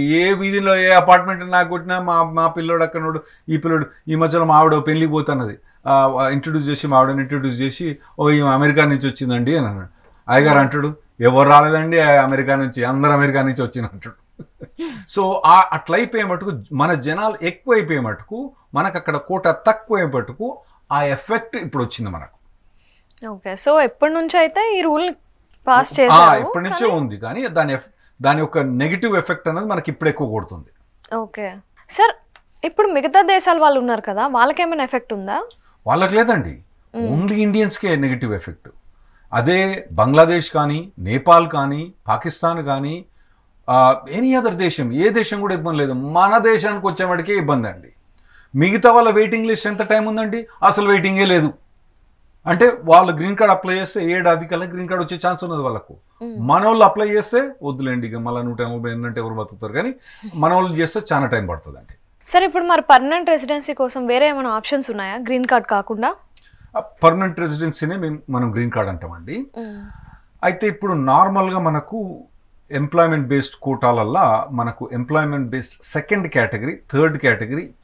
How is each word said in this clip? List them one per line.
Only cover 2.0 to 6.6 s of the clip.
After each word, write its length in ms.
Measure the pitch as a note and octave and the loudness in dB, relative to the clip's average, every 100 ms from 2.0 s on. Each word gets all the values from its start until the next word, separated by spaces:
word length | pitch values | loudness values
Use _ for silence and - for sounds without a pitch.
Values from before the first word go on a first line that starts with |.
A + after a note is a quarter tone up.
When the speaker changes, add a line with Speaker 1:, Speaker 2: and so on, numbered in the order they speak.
Speaker 1:
మా, 220 | F3+ E3+ | 0 0
మా 260 | E3 E3 E3 | 0 0 -2
పిల్లోడు 340 | E3+ E3 E3+ | -2 -2 0
అక్కడోడు, 380 | E3 E3 D#3+ D#3 - - - | 0 -2 -6 -8 -10 -18 -6
ఈ 80 | D#3 | -4
పిల్లోడు, 300 | E3 D#3+ C#3 - D#3 | 0 -2 -2 -10 -6
ఈ 60 | |
మధ్యలో 300 | D#3 E3 E3+ | -2 0 2
మా 120 | D#3+ D3+ | 4 6
ఆవిడ 180 | D#3+ | 6
పెళ్లికి 380 | D3+ D3+ D#3 D#3+ | 4 0 0 0
పోతున్నది, 460 | D3+ D3 C3+ A2 - _ _ C3+ | 0 -2 -4 -4 -10 _ _ 0
ఆ, 420 | C3+ C3+ C3 C3+ | 4 4 2 0
ఇంట్రడ్యూస్ 360 | C#3 D#3+ D#3 | -2 -2 -4